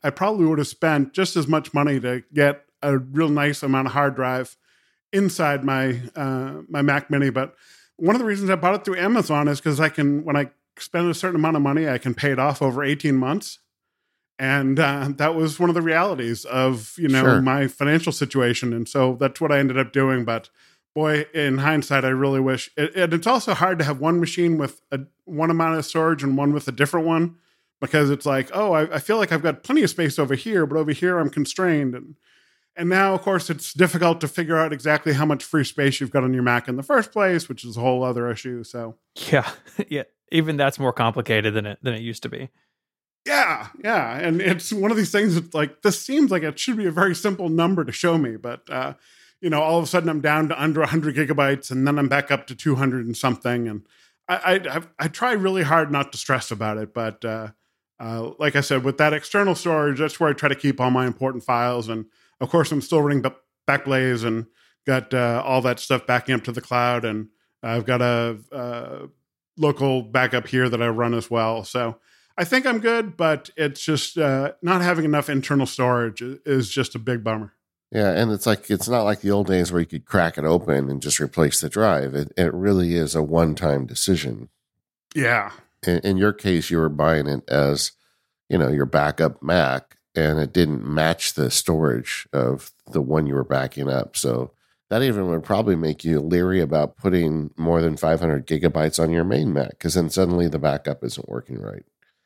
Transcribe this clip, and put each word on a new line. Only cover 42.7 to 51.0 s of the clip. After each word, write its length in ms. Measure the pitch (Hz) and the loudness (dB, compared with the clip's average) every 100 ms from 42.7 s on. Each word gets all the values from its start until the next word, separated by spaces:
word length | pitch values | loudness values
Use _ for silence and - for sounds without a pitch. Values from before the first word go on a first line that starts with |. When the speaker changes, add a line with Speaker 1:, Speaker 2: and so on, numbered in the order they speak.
| _ _ _ _ _ - | _ _ _ _ _ -4
Speaker 1:
Yeah, 420 | 285 220 135 107 - | 0 0 -2 -6 -8
yeah. 340 | 208 214 120 127 | -2 0 0 -2
And 200 | 170 165 | -2 0
it's 300 | 190 180 - | 2 0 -2
one 200 | 214 196 | -2 0
of 60 | 226 | 0
these 140 | 185 | 0
things 240 | 202 214 170 | 2 2 2
that's 180 | 165 | 0
like, 280 | 156 147 - | -2 -4 0
this 180 | 208 190 | -2 -2
seems 300 | - 277 277 | -2 2 2
like 120 | 185 | 2
it 160 | 151 147 | -2 -6
should 180 | - 220 | -4 -2
be 80 | 190 | 0
a 60 | |
very 240 | 165 196 170 | 2 0 2
simple 340 | 214 190 175 | -2 -2 -2
number 340 | 160 170 185 | 2 2 2
to 80 | 127 | -2
show 260 | - 170 165 | -2 0 2
me, 160 | 131 110 | 0 -4
but, 320 | 120 123 - | -10 -12 -8
uh, 240 | 127 135 139 _ _ _ _ | -6 -6 -8 _ _ _ _
you 80 | 175 | -2
know, 120 | 151 | 0
all 160 | 156 170 | 2 2
of 40 | |
a 40 | 160 | 2
sudden 220 | 180 165 | 0 0
I'm 120 | 156 | 0
down 280 | 151 151 156 | 2 2 2
to 120 | 147 | 0
under 200 | 151 151 | 0 2
a 60 | 151 | 2
hundred 280 | 160 | 0